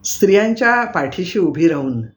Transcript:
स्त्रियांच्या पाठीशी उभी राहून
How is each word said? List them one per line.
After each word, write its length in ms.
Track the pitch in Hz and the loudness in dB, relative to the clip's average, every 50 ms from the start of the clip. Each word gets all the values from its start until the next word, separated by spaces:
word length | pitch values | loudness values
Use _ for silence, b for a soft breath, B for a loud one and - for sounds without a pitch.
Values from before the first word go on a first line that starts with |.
| _ | _
स्त्रियांच्या 760 | - - - 208 190 190 202 214 226 226 - 254 233 240 240 240 | -8 0 2 4 4 4 4 4 2 0 0 2 2 2 2 0
पाठीशी 560 | 240 - 165 143 127 - - 185 175 - 214 | -2 -4 -4 -4 -4 -4 -6 -8 -4 -2 0
उभी 280 | 180 160 139 151 165 | 0 0 0 0 0
राहून 340 | 165 156 143 135 131 123 117 113 113 _ | 0 0 0 -4 -4 -4 -4 -6 -8 _